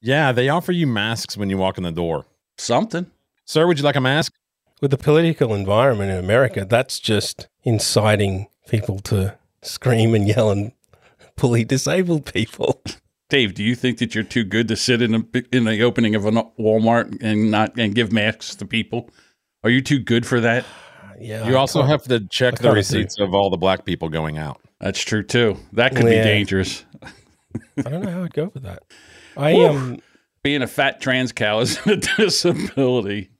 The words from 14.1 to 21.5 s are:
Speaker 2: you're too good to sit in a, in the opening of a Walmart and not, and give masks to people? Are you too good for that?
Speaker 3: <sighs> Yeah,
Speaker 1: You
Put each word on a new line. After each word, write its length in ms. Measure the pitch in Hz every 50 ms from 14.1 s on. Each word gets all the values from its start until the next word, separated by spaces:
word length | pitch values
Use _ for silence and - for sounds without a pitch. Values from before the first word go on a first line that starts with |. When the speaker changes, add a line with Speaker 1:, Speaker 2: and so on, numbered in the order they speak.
| -
Speaker 2:
you're 100 | 107 110
too 200 | - - 123 113
good 240 | 92 95 110 117 107
to 80 | 113
sit 260 | 101 - - 127 117
in 140 | 123 117 113
a, 80 | 113 110 - - 127 123 _ -
in 80 | 127 117
the 180 | 113 113 101
opening 320 | 113 123 117 - 117 107 107
of 100 | 110 98
a 60 | 107
Walmart 840 | 110 117 113 - _ - 113 107 107 110 110 113 117 117 113 - 107 -
and 280 | 117 110 107 107 107 110
not, 260 | 107 104 110 107 - 123
and 160 | 117 107 101
give 160 | 113 120 104
masks 420 | 98 110 104 107 110 - - - -
to 100 | - 110
people? 440 | 98 - 113 107 - - 120 117 - _ _ _ _ _ _ _ _ _ _ -
Are 60 | 113
you 100 | 120 131
too 180 | 135 - 147 139
good 260 | 120 - 117 117 117 -
for 120 | 131 120
that? 240 | 113 117 117 123 127 -
Speaker 3:
<sighs> 60 | - - - - - - - 98 98 98
Yeah, 280 | - 117 107 110 110
Speaker 1:
You 80 | 113